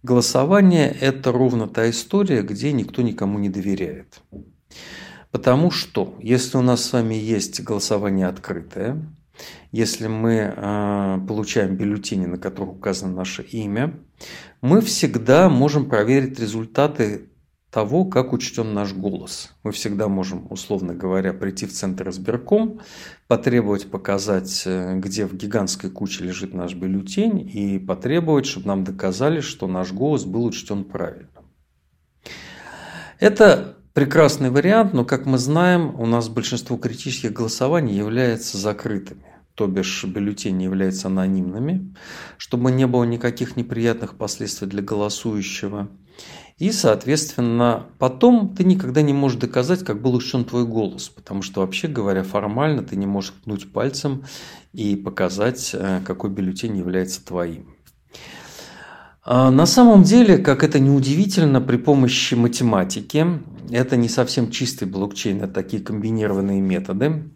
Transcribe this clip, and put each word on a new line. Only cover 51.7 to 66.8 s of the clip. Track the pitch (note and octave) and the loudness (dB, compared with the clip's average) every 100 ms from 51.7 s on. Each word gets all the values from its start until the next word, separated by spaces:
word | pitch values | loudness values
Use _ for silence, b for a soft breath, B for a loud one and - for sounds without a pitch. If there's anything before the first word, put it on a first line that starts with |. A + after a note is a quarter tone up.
| - E3 | -2 -4
говоря, | C3 G2+ F#2+ | -2 -2 -2
формально | F#2 G2+ G#2 A2+ D#3 C3+ | -2 -4 -2 0 0 0
ты | - G2 | -4 -4
не | G2 | -2
можешь | G2 F#2+ | -2 -6
ткнуть | - - G2+ - | -12 -10 -8 -6
пальцем | - B2+ C3+ D3 C3+ C3+ B B B B | -4 -4 -2 -4 -6 -10 B B B B
и | - G#2 | -6 -4
показать, | G2+ F#2+ F#2+ F#2 F#2+ A2+ B2 - | -2 -6 -4 -4 0 -2 -2 -8
э, | G2+ G2 F#2+ F#2+ | -6 -4 -4 -4
какой | F#2 G#2+ | -6 -6
бюллетень | G2 F#2 F#2 A#2 G2+ | -4 -4 -4 -6 -4
является | F2+ F#2 F#2 - | -2 -2 -4 -8
твоим. | - F2+ F2 D#2 - _ _ _ _ B B B B B B B B B B B | -8 -6 -6 -8 -18 _ _ _ _ B B B B B B B B B B B
А, | - B2 C3 | 2 6 8
на | C3 E3+ | 8 6
самом | B3+ A#3+ G#3 | 10 10 12
деле, | F#3+ A#3+ A3+ F#3 | 10 8 10 8
как | E3 C#3 | 6 4
это | D3+ C#3+ | 4 6
ни | C3+ | 6
удивительно, | C#3 C3 D3+ G3+ F#3+ D#3 C3 | 4 4 2 2 4 4 4
при | C3 B2 | 2 2
помощи | - C#3 B2+ - - | 4 6 4 2 0
математики, | A#2+ A#2 A#2 B2 G2+ F#2 - - D3+ E3 E3 - - - | 2 2 2 2 2 0 -4 -2 0 0 -2 -8 -16 -4
это | A#2+ B2+ B2+ | -2 2 2
не | A#2 | 2
совсем | B2 A#2+ - A2+ | 0 0 0 -2
чистый | - A#2+ - | -2 -6 -4
блокчейн, | F#2 F#2+ G2+ G2+ A2 G2 | -6 -4 -6 -4 -4 -4
это | F#2+ | -4
такие | G2 F#2 G#2+ | -6 -6 -8
комбинированные | G2 G#2+ A2 A2 G#2+ G2 G2 G2 | -6 -6 -2 -2 0 0 0 0
методы | F#2+ F#2+ | 0 -2